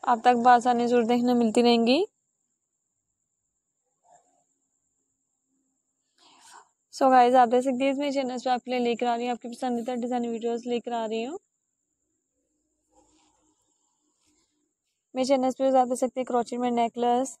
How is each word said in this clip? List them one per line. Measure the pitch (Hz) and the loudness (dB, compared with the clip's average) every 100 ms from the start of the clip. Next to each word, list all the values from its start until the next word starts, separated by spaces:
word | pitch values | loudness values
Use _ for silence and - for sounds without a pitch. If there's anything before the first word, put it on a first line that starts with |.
आप | - 240 | 0 0
तक | 247 247 | 2 4
बआसानी | 240 247 240 240 240 | 6 4 4 0 2
ज़रूर | 240 226 | 2 2
देखने | 240 240 | 0 2
मिलती | 247 233 214 | 2 2 2
रहेंगी। | 240 233 233 269 415 _ _ _ _ _ _ _ _ _ _ _ _ _ _ _ _ _ _ _ _ _ _ _ _ _ _ _ _ _ _ _ _ _ _ _ _ _ _ _ _ _ _ _ - - _ _ _ | 4 4 2 2 0 _ _ _ _ _ _ _ _ _ _ _ _ _ _ _ _ _ _ _ _ _ _ _ _ _ _ _ _ _ _ _ _ _ _ _ _ _ _ _ _ _ _ _ -20 -20 _ _ _
So | - 269 | -2 4
गाइस, | 254 247 | 6 6
आप | 254 240 | 6 4
देख | 247 | 2
सकते | 254 247 | 0 -2
हैं | 269 | -2
इस | 269 | -2
मेरे | 285 | -4
चैनल | 269 254 254 | -4 -6 -6
पे | 254 | -4
आपके | 247 240 | -4 -4
लिए | 247 | -4
लेकर | 240 233 240 | -2 -2 -2
आ | |
रही | 233 240 | -4 -4
हूँ | |
आपकी | 240 247 | -8 -10
पसंदीदा | 233 254 240 233 247 | -10 -6 -6 -6 -6
डिजाइन | 233 247 233 | -4 -4 -4
वीडियोज़ | 226 233 233 240 | -6 -6 -6 -6
लेकर | 240 226 | -6 -6
आ | 240 226 | -8 -6
रही | 220 | -6
हूँ। | 233 349 _ _ _ _ _ _ _ _ _ _ _ _ _ _ _ 311 302 _ 311 _ 311 _ _ _ _ _ _ _ _ _ _ _ _ _ _ _ _ | -8 -12 _ _ _ _ _ _ _ _ _ _ _ _ _ _ _ _ _ _ _ _ _ _ _ _ _ _ _ _ _ _ _ _ _ _ _ _ _
मेरे | 262 254 | -6 0
चैनल | 269 254 254 | 0 0 0
पे | 269 262 | 0 2
आप | 254 | 0
देख | 247 | -2
सकते | 254 262 | -4 -6
हैं | 247 | -4
क्रोचेट | 247 233 240 | -4 -4 -4
में | 247 | -4
नेकलेस | 233 233 240 240 240 269 - | -2 -2 -2 -2 0 -2 -10